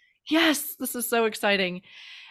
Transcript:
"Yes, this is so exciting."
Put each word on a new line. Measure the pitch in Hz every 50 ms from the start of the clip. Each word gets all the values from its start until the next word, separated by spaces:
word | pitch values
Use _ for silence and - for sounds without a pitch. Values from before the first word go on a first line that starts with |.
| _ _ _ _ _ -
"Yes, | 302 320 330 320 285 - - - - -
this | 254 247 -
is | 240 233 -
so | 240 233 226
exciting." | 220 214 - - 208 202 196 190 180 180 180 - - - - - - - - - -